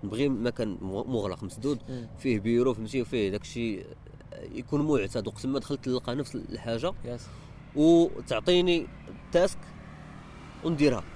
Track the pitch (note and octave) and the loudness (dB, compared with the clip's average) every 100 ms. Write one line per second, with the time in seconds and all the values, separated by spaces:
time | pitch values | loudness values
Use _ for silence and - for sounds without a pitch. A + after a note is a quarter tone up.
0 | G2+ G#2+ C#3+ B2+ A#2+ - A2 F#2+ F#2+ G2 | -4 0 2 2 0 0 -2 -2 -4 -4
1 | A#2+ B2 G2+ F2 G2 - B2 C#3 - B2+ | -2 0 0 -4 -8 -4 -2 -2 -4 -10
2 | A#2 - C3+ A2 G2+ A#2 B2 A2 A2 C3+ | -10 -6 0 2 4 4 4 2 -2 -2
3 | A#2 B2 G2+ G2+ - A#2+ A#2 G2 - - | 0 0 0 0 -6 -4 -4 -4 -8 -16
4 | - - - - - - B2+ D3 D#3 C#3+ | -18 -18 -16 -14 -10 -10 -2 0 2 2
5 | G2 A#2+ G#2 - C3 C#3 - C#3 - B2+ | 2 -2 -4 -4 -2 -2 -2 -4 -2 -2
6 | - B2+ C#3+ A#2 - A2+ - A#2 D3+ F#3+ | -2 -4 -4 -6 -8 -8 -4 -2 -2 -4
7 | A#2+ A#2+ - - - - - - D#3 E3+ | -8 -10 -10 -16 -16 -18 -10 4 8 10
8 | E3+ - B2 A2+ G#2+ F3+ F3+ E3+ - - | 8 2 -2 0 4 6 6 4 2 -10
9 | - - - E3+ F#3+ - - - - - | -14 -16 0 4 4 2 -10 -14 -16 -16
10 | - - - - - - - D#3+ D3 A#2+ | -16 -16 -16 -16 -16 -6 -2 6 6 6
11 | - | -4